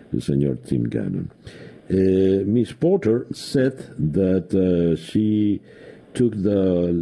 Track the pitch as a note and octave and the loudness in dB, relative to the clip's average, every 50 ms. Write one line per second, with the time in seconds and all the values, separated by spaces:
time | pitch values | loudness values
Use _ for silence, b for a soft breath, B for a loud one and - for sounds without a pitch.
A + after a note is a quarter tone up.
0 | B B - A#1+ - - C#2+ C#2 C#2+ C#2 B1+ B1 - - - B1 A#1 A1 A1+ A1+ | B B -6 -4 -2 0 0 0 0 0 -2 -4 -6 -4 -2 -2 -2 -2 -4 -4
1 | G1+ G1+ G1+ G1+ G1+ - - _ B B B B B B B B B - F#2 F#2+ | -4 -4 -6 -6 -8 -10 -14 _ B B B B B B B B B -2 0 2
2 | F#2+ F#2+ F#2 F#2+ F#2+ F#2+ F#2+ G2 G2 G2+ A2 B2 A2 - - - D#3 F3 G3 F#3 | 2 4 4 4 4 4 2 2 0 0 0 0 0 -2 -4 -2 0 0 0 2
3 | - G#2+ A2+ B2 - - - - - - - C#3 B2+ C3 B2 - - - - - | 2 0 0 0 -2 -6 -12 -12 -12 -4 0 0 0 0 -2 -4 -16 -16 -8 -4
4 | D#2 D2+ D2 F#2+ F#2+ F#2 F#2+ F#2 E2+ - G2+ F#2+ F#2 F#2 F2 E2+ E2+ E2+ E2 D#2+ | -4 -2 0 2 2 2 2 0 0 0 0 2 2 2 2 2 2 2 0 -2
5 | - - - G#2+ G#2+ G#2+ G#2+ G#2+ G#2 G2+ G2 - B B B B B B B B | -4 -2 0 0 2 2 2 2 2 0 0 -2 B B B B B B B B
6 | B B - - B2 A2+ G#2 G2+ F#2 G#2 G#2 G2 F#2+ F#2 F2+ F2 F2 F2 E2+ E2+ | B B -2 0 0 0 0 0 -2 0 2 2 2 2 2 2 0 0 0 -2